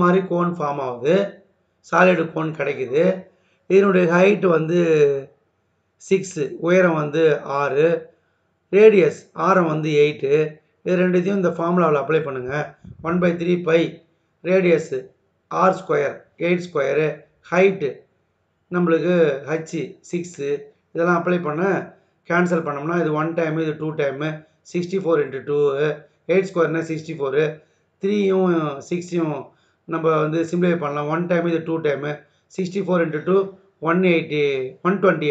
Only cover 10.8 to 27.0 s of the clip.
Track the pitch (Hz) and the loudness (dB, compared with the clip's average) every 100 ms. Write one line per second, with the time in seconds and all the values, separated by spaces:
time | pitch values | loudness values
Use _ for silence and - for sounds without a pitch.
10.8 | 175 180 185 180 180 202 175 170 170 180 | -2 0 2 2 0 0 0 -2 0 2
11.8 | 165 143 135 160 139 131 127 147 147 - | 2 2 0 -2 -2 -8 -6 -6 -8 -12
12.8 | - - 160 175 175 170 170 175 156 165 | -20 -10 -4 0 0 0 -2 -2 2 0
13.8 | 151 - _ _ _ _ 165 190 180 156 | 0 -6 _ _ _ _ 0 2 4 2
14.8 | - 131 - _ _ _ _ 160 185 180 | 0 -8 -10 _ _ _ _ 0 0 0
15.8 | - 147 139 - _ _ 170 180 175 147 | -2 -2 -2 -6 _ _ -2 -2 -2 -4
16.8 | 139 143 156 147 - _ - 175 196 - | 0 0 -2 -4 -16 _ -4 2 2 2
17.8 | 143 - _ _ _ _ _ _ _ 180 | -6 -8 _ _ _ _ _ _ _ -2
18.8 | 170 160 160 180 156 135 127 160 160 165 | 2 2 2 2 2 0 -6 -8 -6 -8
19.8 | 127 - - 175 170 - 139 143 - _ | -10 -12 -10 -8 -8 -8 -6 -6 -8 _
20.8 | _ 165 170 175 170 180 151 147 196 160 | _ -2 0 0 0 -2 -2 -2 -2 -2
21.8 | - - _ _ _ 170 180 170 147 143 | -6 -18 _ _ _ 0 2 0 -2 -6
22.8 | 151 175 156 151 160 165 160 156 160 151 | -4 -2 0 -2 -2 -2 -2 -2 -4 -4
23.8 | 156 156 139 131 156 156 - _ - 175 | -6 -2 -4 -2 -6 -8 -14 _ -8 -6
24.8 | 175 190 165 160 135 131 120 147 143 135 | -4 -4 0 0 0 -6 -4 0 0 0
25.8 | 147 147 - _ - 185 185 175 156 165 | -2 -4 -14 _ -2 0 0 -2 0 -2
26.8 | 160 160 | -4 -8